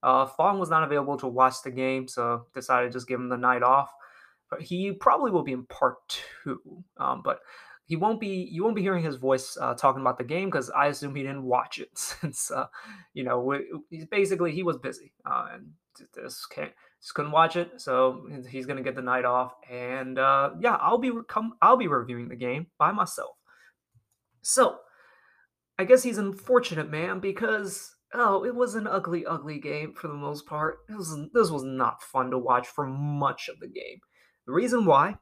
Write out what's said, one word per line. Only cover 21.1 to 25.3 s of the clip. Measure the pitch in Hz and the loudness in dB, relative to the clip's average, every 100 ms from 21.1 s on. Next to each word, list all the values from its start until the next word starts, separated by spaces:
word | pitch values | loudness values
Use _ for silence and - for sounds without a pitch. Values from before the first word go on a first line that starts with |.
| 233 - | -2 -4
come, | - 226 - | -4 -4 4
I'll | 220 247 | 6 8
be | 196 | 6
reviewing | 139 120 120 120 | 0 -2 -8 -10
the | 123 | -8
game | 123 135 175 _ | -6 -6 -8 _
by | 151 | 0
myself. | 208 185 - - - _ _ _ _ _ _ _ _ _ _ | 2 -4 -4 -10 -14 _ _ _ _ _ _ _ _ _ _
So, | - - 233 - - _ _ _ _ | -2 4 4 2 -18 _ _ _ _